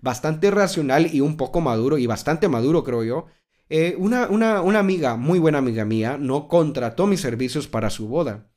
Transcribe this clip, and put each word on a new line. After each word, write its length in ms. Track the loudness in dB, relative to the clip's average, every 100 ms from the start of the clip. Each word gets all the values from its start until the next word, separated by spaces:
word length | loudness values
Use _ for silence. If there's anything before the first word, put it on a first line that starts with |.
bastante 500 | -6 -4 -4 0 2
racional 640 | 2 0 0 0 2 2
y 80 | 2
un 140 | 0 -2
poco 260 | -4 -2
maduro, 360 | 0 0 0 0
y 80 | 0
bastante 420 | -2 -2 0 0
maduro, 360 | 2 2 0
creo 200 | 0 -4
yo. 220 | -4 -6 -8 _ _ _ _
Eh, 260 | 0 0 0
una, 300 | 0 0 2
una, 340 | 2 2 2
una 180 | 2 2
amiga, 360 | 2 0 -2 -2
muy 240 | 0 2
buena 180 | 4 2
amiga 260 | 0 0
mía, 340 | 0 0 -2 -4
no 280 | -2 -4 2
contrató 600 | 2 2 0 -4 -2 0
mis 140 | 0
servicios 460 | -2 -4 -4 -4 -4
para 220 | -4 -2
su 180 | -4 -4
boda. 440 | -4 -4 -6 -14